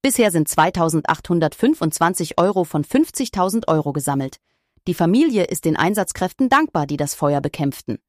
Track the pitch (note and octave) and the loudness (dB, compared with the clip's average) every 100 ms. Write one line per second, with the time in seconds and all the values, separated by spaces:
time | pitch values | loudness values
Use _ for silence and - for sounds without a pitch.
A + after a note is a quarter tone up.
0 | C4+ - A3 E3+ D3+ - D#3+ F3+ E3 D#3 | 0 2 2 2 0 2 0 2 0 0
1 | - D#3+ - F3 D#3 - A#3 D#4+ D#3+ - | 0 -4 0 0 0 0 0 2 -2 0
2 | E3+ F3+ D#3+ - F3+ G3 E3+ D3+ D3 C4 | 0 0 -4 0 0 2 -2 -2 0 0
3 | E4 - B3+ G3 F#3 A3 - D#3+ D3+ C#3+ | 0 -2 -6 -2 0 0 0 0 0 -4
4 | C#3+ C#3 C3+ - _ _ _ _ - E3+ | -4 -4 -6 -10 _ _ _ _ -6 0
5 | E3+ G#3+ D#4+ A3 F3 F#3 E3 D#3 D#3+ G#3 | 2 4 4 2 -2 -2 -2 0 0 0
6 | F#3 - C#4 - C4 C#4 D#4 E3+ C#3+ D3 | -4 -4 -6 -2 2 2 2 -2 -4 -4
7 | C#3+ - D3 C#3+ C#3 - C#3+ - - A2 | -4 -2 0 0 -2 -2 -4 -4 -10 -10